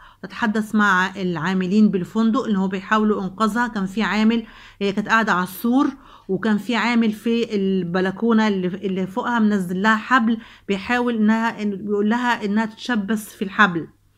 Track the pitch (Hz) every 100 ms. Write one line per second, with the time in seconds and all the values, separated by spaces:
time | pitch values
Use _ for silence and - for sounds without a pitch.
0 | - _ 190 - 233 214 214 214 208 185
1 | 185 190 185 165 170 190 185 214 208 180
2 | 165 220 226 233 226 190 190 190 - 214
3 | 214 202 185 185 220 220 240 226 190 226
4 | 190 208 220 233 220 - - - 202 196
5 | 208 226 214 175 180 - 233 254 294 -
6 | - - - 185 220 208 202 233 220 233
7 | 226 214 233 233 226 214 190 190 170 185
8 | 190 190 226 220 214 196 180 202 196 185
9 | 185 247 233 233 214 208 180 185 214 220
10 | - 254 220 226 - - - 196 196 247
11 | 240 226 214 226 226 208 208 190 208 208
12 | 208 240 247 233 208 208 220 - - 233
13 | 196 214 - - 190 - 202 165 147 _
14 | _